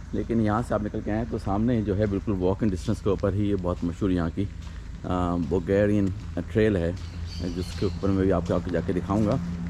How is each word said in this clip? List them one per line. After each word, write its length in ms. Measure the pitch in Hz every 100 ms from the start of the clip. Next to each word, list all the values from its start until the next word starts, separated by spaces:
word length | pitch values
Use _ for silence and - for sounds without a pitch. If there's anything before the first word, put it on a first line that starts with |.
| -
लेकिन 260 | 107 107 117
यहाँ 220 | 107 107
से 120 | 120
आप 80 | 107
निकल 180 | 104 107
के 100 | 107
आएँ 160 | 107 120
तो 120 | 113
सामने 440 | - 98 113 120
जो 120 | 101
है 120 | 95 107
बिल्कुल 280 | 98 113
वॉकिंग 360 | 98 90 95 110
distance 300 | 90 - 101
के 100 | 107
ऊपर 240 | 90 101
ही 140 | 95 104
ये 60 | 98
बहुत 280 | 87 90
मशहूर 280 | 87 82 104
यहाँ 180 | 90 82
की, 140 | 82
अ, 40 | 104 - - - - - 90 90 87 87 82
Bulgarian 640 | 92 87 98 104 104 98 95 - -
trail 380 | - 113 107 98
है, 160 | 85 90 - - - 85 90
जिसके 320 | 87 90 - 101
ऊपर 220 | 85 98
मैं 160 | 95
भी 60 | 95
आपको 240 | 90 87
आके 160 | 90 87
जाके 220 | 85 85
दिखाऊँगा। 420 | 90 87 101 104 123 - -